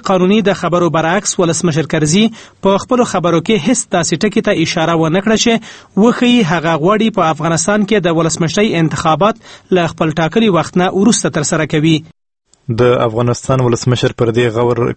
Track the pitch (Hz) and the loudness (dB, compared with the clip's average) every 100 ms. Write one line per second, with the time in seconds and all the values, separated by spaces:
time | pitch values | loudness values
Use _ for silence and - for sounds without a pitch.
0 | - 190 185 214 196 175 175 175 170 160 | 0 0 2 2 0 -2 -2 0 0 0
1 | 160 196 - - 170 160 175 147 143 160 | 0 -2 -2 -2 -2 0 -2 -2 -2 -2
2 | 151 190 226 - - _ 196 196 - 247 | 0 2 0 -2 -16 _ 0 0 0 0
3 | 233 185 170 170 165 214 160 254 - 180 | 0 -2 0 0 0 0 0 -2 -2 -2
4 | 160 165 214 220 208 165 160 175 160 165 | -2 -2 0 0 0 0 -2 -2 0 0
5 | 160 185 220 214 240 226 - - - 190 | 0 0 0 0 2 -2 -4 -18 -6 2
6 | 233 - 240 240 165 170 160 160 170 214 | 2 2 2 2 2 0 0 0 2 2
7 | 226 196 160 156 165 160 - 214 196 208 | 0 0 0 0 -2 -2 0 0 0 0
8 | 170 165 165 - 165 208 214 165 160 156 | 0 0 0 -2 -2 0 0 0 -2 0
9 | 165 151 202 226 - - - 185 165 - | -2 0 0 -2 -10 -20 -2 0 0 -2
10 | 165 151 160 226 226 170 147 180 180 185 | -2 -2 -2 0 2 2 0 0 0 2
11 | 214 - 165 165 143 160 156 160 160 156 | 2 2 -2 -4 -2 -2 -2 0 0 0
12 | - _ _ _ _ _ - 113 123 127 | -4 _ _ _ _ _ -6 0 2 2
13 | 120 110 123 117 - 131 123 117 127 123 | 0 0 -2 -2 -2 0 0 0 0 0
14 | 123 - 117 113 123 107 120 117 123 | 0 0 0 0 0 0 0 0 -2